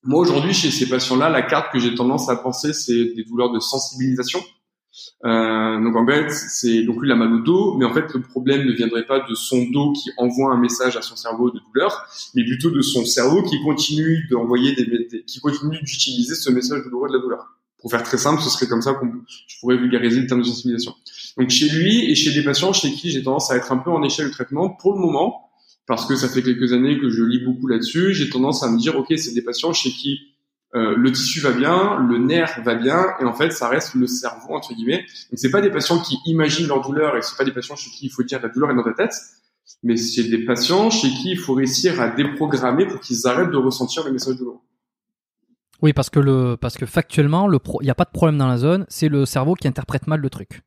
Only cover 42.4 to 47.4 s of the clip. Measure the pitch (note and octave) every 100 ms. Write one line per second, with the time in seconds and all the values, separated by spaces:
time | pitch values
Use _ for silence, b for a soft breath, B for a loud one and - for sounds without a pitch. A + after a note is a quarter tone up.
42.4 | D3+ C3 B2 C3+ G3 - - A#2 B2 B2
43.4 | F3+ C#3+ C3 B2+ B2 - C#3+ C3 C3 B2+
44.4 | B2 - _ _ _ _ _ _ _ _
45.4 | _ _ _ _ D#3 C#3+ C3 - C#3 C3
46.4 | B2+ A#2+ A#2+ - B2 - - - C#3+ E3